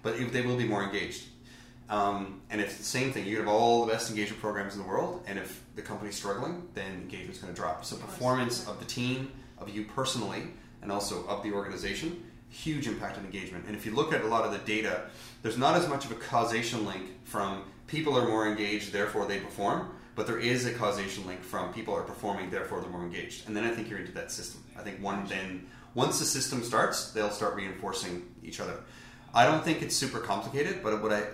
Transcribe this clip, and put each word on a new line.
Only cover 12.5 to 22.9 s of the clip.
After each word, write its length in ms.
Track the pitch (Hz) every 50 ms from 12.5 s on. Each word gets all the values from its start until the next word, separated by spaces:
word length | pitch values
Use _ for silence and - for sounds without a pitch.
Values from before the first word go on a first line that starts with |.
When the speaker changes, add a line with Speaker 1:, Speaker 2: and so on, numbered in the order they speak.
| - - - 160 156 143 123 117
Speaker 1:
impact 300 | 104 104 104 98 98 104
on 80 | 98
engagement. 400 | 95 90 98 92 90 92 87 - -
And 80 | 104
if 100 | 98 -
you 80 | 113 110
look 200 | 127 160 160 160
at 80 | 127
a 60 | 107 110
lot 180 | 113 113 113
of 60 | 107
the 60 | 101 95
data, 460 | 95 101 107 110 107 98 90 90 - - - - - - - -
there's 160 | - 113 110 120
not 180 | 131 147 175
as 120 | 180 - -
much 180 | 143 135 -
of 60 | 123
a 40 | 117
causation 680 | - - - - 120 113 104 113 110 - - - 117 104
link 180 | 98 95 95 92 90 - - -
from 400 | - - 110 101 98 98 98 - - - - - -
people 300 | - 151 160 151 135 123
are 100 | 117 110
more 200 | 110 110 110 107
engaged, 440 | 107 104 104 101 104 104 101 -
therefore 340 | - 101 101 - - 107 98
they 140 | 98 101 98
perform, 520 | - - - - 98 104 139 175 180 - - - - - -
but 100 | - 107
there 140 | - 113 110
is 260 | 113 120 127 127 123
a 60 | 120 107
causation 520 | - 113 101 98 98 98 98 - 107 95 92
link 140 | 90 92 -
from 300 | - - 98 90 90 -
people 200 | 113 110 110 -
are 100 | 85 -
performing, 460 | - - - - 107 98 95 92 85
therefore 300 | 90 95 92 - 101 90
they're 80 | 87
more 140 | 90